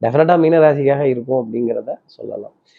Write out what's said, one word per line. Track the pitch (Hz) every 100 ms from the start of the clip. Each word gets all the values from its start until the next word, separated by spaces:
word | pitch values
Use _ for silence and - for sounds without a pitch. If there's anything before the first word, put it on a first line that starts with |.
டெஃபினட்டா | 117 139 160 175
மீனராசிக்காக | 160 165 156 143 135 139
இருக்கும் | 143 123 123 131 113
அப்படிங்கிறத | 117 117 117 113 -
சொல்லலாம். | _ - 107 107 107 _ _